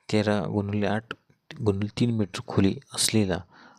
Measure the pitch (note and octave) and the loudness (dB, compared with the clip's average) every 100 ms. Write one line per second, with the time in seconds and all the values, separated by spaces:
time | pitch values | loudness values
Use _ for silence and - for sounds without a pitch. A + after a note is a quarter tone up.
0 | - G#2+ G#2 G#2 G2 G#2 G2+ G#2 G2 G#2 | -2 0 2 0 0 -2 -2 -2 0 -2
1 | - - _ _ _ - A2+ G2 G#2 - | -4 -16 _ _ _ -4 -2 0 -4 0
2 | A#2+ A2+ G2+ - - - G2 - - - | 0 0 -2 -4 -4 2 2 0 -8 -2
3 | - A2 G2 F2+ - - - | 0 2 0 -2 -6 -20 -20